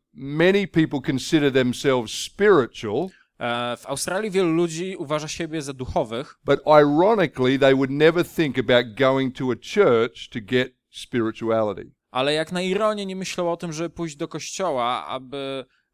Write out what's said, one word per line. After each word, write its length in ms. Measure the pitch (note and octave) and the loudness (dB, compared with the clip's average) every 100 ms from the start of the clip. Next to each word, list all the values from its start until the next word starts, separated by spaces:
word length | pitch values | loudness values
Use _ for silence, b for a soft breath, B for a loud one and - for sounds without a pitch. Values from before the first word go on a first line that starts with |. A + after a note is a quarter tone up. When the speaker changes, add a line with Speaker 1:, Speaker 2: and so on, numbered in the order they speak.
| _ | _
Speaker 1:
many 540 | - C#3 D3+ F3+ G3 F#3 | -16 -8 2 2 2 0
people 340 | E3+ D#3+ C#3 | 0 0 -2
consider 500 | D#3 C3 - D#3+ C#3+ | -4 -4 0 2 2
themselves 600 | C3 B2 A#2 C#3 B2+ A2 | 2 2 0 0 0 -2
spiritual. 960 | - - - G#3 E3+ A2+ - A2 A#2 F#3 b b _ | -8 -10 0 4 4 2 -4 -6 -4 -6 b b _
Speaker 2:
E, 380 | A#2+ A#2+ A#2+ A#2+ | -6 -4 -4 -8
w 80 | - | -8
Australii 460 | C#3 - F#3 A3 | -8 -4 -4 -2
wielu 220 | F#3 F3 | 0 0
ludzi 420 | E3 F3 D#3+ F#3 F#3 | 0 0 -4 -8 -8
uważa 300 | C#3 D3+ D3+ | -6 -6 -6
siebie 340 | - D#3+ D#3 | -8 -8 -8
za 120 | C#3 | -8
duchowych. 680 | C3 B2+ F3 A#2 A#2 D3+ _ - | -10 -6 -4 -4 -6 -8 _ 0
Speaker 1:
But 140 | C#3 D3 | 0 6
ironically, 920 | D3+ D3 D3 G3 A3 D#3+ - B2+ C3+ | 6 8 6 4 4 0 0 0 4
they 160 | C#3 C3+ | 4 4
would 140 | C3+ | 2
never 340 | C#3+ D#3+ E3+ - | 4 4 4 -2
think 340 | - D3+ B2+ | -2 -2 -2
about 260 | B2+ B2 B2 G#2 | 2 2 2 0
going 360 | C3+ C3+ C3 - | 2 2 -2 -2
to 140 | B2+ | -4
a 40 | A#2 | -4
church 760 | - G#3 F3 A#2 A#2 - - | -2 2 4 4 2 -4 -12
to 100 | B2 | -12
get 320 | G2+ B2+ C3 _ _ | -2 -2 -2 _ _
spirituality. 1000 | - - A#2+ A2 - A2+ A2+ G#2+ F#2+ - _ _ | -20 -6 -2 -2 -2 0 0 0 -4 -12 _ _
Speaker 2:
Ale 220 | B2 C#3 | -4 -2
jak 180 | D#3 D#3+ | -2 -4
na 100 | F3+ | -6
ironię 440 | F#3 G3+ G#3+ G#3 G3 | -4 -2 -2 -2 -8
nie 100 | F#3+ | -10
myślą 360 | F3+ - F3 | -8 -6 -4
o 60 | E3 | -4
tym, 160 | F3 | -8
żeby 160 | D#3 E3 | -8 -8
pójść 260 | - E3 C#3+ | -8 -10 -8
do 120 | E3 | -10
kościoła, 800 | D#3 - - F#3 C3 A#2+ A#2 D2 | -10 -12 -6 -4 -2 -2 -4 -8
aby, 580 | C3 C3 C#3 C3+ C3+ B2 _ _ | -12 -10 -10 -8 -10 -12 _ _